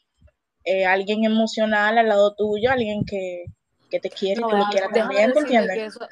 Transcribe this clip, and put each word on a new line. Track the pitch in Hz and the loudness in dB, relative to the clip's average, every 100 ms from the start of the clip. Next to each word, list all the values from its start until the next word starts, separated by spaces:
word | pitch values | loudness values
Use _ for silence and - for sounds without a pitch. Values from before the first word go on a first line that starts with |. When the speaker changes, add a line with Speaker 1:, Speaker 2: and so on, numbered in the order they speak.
| _ _ _ _ _ _ 165 | _ _ _ _ _ _ -2
Speaker 1:
eh, | 190 185 | 0 2
alguien | 196 196 214 220 | 0 0 0 2
emocional | 220 220 - 220 214 208 233 | 2 0 0 0 0 2 2
al | 220 | 4
lado | 202 202 202 | 4 2 2
tuyo, | 208 208 240 | -2 0 0
alguien | 262 214 208 - | 0 -2 -4 -4
que, | 196 185 175 175 - _ _ - | -6 -6 -10 -14 -20 _ _ -8
que | 175 | -8
te | 190 | -8
quiere, | - 190 208 | -6 -4 -2
Speaker 2:
No, | 233 | 0
Speaker 1:
que | 208 | 0
lo | 202 | 0
Speaker 2:
déjame, | |
Speaker 1:
quiera | 202 190 | 0 0
Speaker 2:
déjame | 226 220 196 | 0 0 2
Speaker 1:
también, | 220 | 2
¿te | 285 | 2
Speaker 2:
decirte | |
Speaker 1:
entiendes? | 285 240 - | 2 2 2
Speaker 2:
que | 226 214 | -4 -8
eso, | - 226 | -12 -16